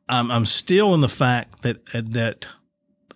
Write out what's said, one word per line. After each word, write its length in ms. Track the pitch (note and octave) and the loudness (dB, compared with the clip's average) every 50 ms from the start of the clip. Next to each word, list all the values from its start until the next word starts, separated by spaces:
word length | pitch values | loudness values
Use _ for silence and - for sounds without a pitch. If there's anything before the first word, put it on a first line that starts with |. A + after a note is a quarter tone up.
| - - | -6 -2
I'm, 220 | B2+ B2 A#2+ A#2 | -2 -2 0 0
I'm 160 | A#2+ A#2 A2 | 0 0 0
still 480 | G#2 - - - - F3+ G3 G#3+ G3 F3 | 0 0 -2 0 2 2 4 4 4 4
in 80 | D#3 | 4
the 60 | C#3 A2 | 2 0
fact 540 | - - C#3 B2 B2 A#2+ - - - _ | 0 0 0 2 2 0 -2 -6 -16 _
that, 220 | - A#2+ G#2 - _ - - A#2 A2+ A2 | -6 -6 -6 -6 _ -8 -8 -6 -6 -4
that 340 | A#2 A#2+ A#2 A2 - - - - - _ _ _ _ _ _ _ _ _ _ _ - | -4 -2 -2 -2 -4 -8 -16 -18 -18 _ _ _ _ _ _ _ _ _ _ _ -20